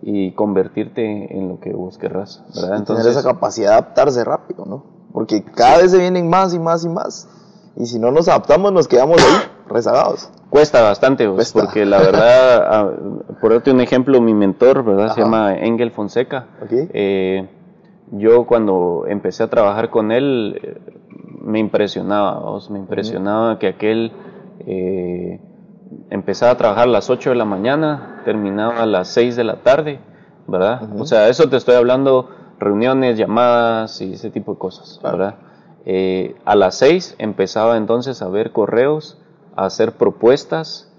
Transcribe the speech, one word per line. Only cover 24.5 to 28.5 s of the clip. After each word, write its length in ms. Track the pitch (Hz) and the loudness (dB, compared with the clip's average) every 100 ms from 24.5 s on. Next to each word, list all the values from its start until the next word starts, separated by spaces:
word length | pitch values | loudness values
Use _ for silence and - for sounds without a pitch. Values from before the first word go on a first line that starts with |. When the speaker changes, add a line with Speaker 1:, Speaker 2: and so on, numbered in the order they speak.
| - - | -20 -10
Speaker 1:
Eh, 720 | 92 92 95 90 90 87 90 - - - - - - - | -6 -6 -6 -6 -8 -10 -14 -20 -20 -20 -20 -20 -20 -12
empezaba 420 | 98 95 98 120 | -10 -6 0 0
a 40 | 127 | 2
trabajar 280 | 113 101 | 0 2
a 60 | 123 | 2
las 200 | 110 - | 2 0
ocho 200 | 123 143 | -4 0
de 60 | 123 | -2
la 80 | |
mañana, 800 | 107 98 110 143 156 143 110 - | -2 -4 -2 -2 -2 -6 -12 -10
terminaba 580 | 120 107 101 | -6 -4 -4